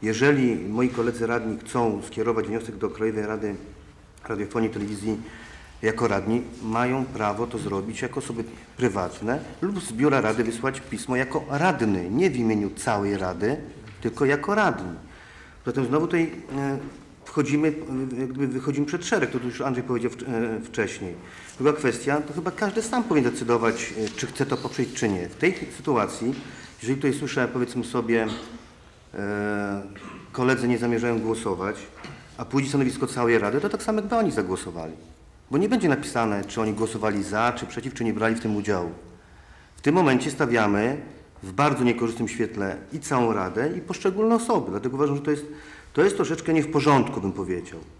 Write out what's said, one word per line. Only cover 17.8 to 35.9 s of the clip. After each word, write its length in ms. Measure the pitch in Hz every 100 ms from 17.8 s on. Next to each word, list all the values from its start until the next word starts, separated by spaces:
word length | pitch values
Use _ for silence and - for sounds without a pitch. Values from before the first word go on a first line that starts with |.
| - 131 131 123
jakby 280 | 131 131 135
wychodzimy 380 | 127 127 139 147
przed 180 | 170
szereg, 260 | - 214 131
to 80 | 127
już 220 | 123 117
Andrzej 240 | 135 123
powiedział 260 | 123 123 120
w-, 120 | -
e, 380 | 135 117 117 110
wcześniej. 540 | 113 - 101 - 92 85 - - - -
Druga 140 | 131
kwestia, 480 | 147 131 113 139 143
to 120 | 147
chyba 180 | 151 170
każdy 320 | - 208 208
sam 220 | 220 254
powinien 260 | 226 156 123
decydować, 640 | 120 120 120 113 110 - 107
e, 100 | 107
czy 180 | - 127
chce 200 | - 139
to 100 | 120
poprzeć, 360 | - - 123
czy 160 | - 117
nie. 200 | 95 87
W 60 |
tej 200 | - 165 190 - -
sytuacji, 580 | - 127 101 - 113 139 - - - -
jeżeli 140 | 110 139
tutaj 180 | 139
słyszę, 340 | 139 143 139 120
powiedzmy 360 | 123 123 127
sobie, 420 | 117 127 113 117 110 113 - - - - - - -
e, 680 | - 101 104 104 104 101 98 98 101 - - -
koledzy 360 | - 127 131 120
nie 100 | 120
zamierzają 400 | 117 117 120 113
głosować, 580 | 110 110 113 90 95 107 - - - - - -
a 80 |
pójdzie 240 | 120 135 135
stanowisko 380 | 143 131 127 127
całej 320 | - 117 117
Rady, 220 | 104 127
to 80 | 202
tak 140 | 208
samo 180 | - 214
jakby 160 | 208 233
oni 140 | 208
zagłosowali. 640 | - 92 92 - 85 80 80 - - - - -
Bo 80 | 135
nie 100 | 208
będzie 200 | 240
napisane, 560 | 180